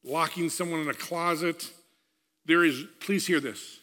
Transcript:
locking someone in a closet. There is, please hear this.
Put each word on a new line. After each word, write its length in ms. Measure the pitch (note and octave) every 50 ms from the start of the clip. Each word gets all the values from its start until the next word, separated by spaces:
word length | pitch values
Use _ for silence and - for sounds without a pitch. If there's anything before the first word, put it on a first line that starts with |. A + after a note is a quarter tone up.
| _
locking 460 | - C#3 D#3+ E3 D#3 - F3+ E3+ D#3+
someone 320 | - - F3+ E3+ E3+ D#3+
in 80 | D#3 D3
a 40 | C3
closet. 760 | - - - E3+ E3+ E3+ F3 E3+ D3+ E3+ E3+ E3 E3 - - - - _ _ _ _ _ _ _ _ _ _ _ _ _
There 200 | D3+ E3 F3 F3
is, 180 | D#3+ C3+ B2+ C#3+ - - -
please 280 | - - G3+ F#3+ -
hear 120 | - F3+ D3+
this. 400 | C#3 B2+ G2+ - - - - -